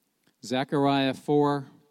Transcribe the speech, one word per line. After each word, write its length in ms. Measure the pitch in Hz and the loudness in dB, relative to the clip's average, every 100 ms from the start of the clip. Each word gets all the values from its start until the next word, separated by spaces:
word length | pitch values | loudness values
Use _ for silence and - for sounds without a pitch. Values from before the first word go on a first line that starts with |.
| _ _ _ _ | _ _ _ _
Zechariah 680 | 104 127 143 151 139 139 135 | -6 -6 -2 0 2 2 0
four, 540 | 123 - 147 147 143 131 - _ | -4 0 2 2 -2 -8 -20 _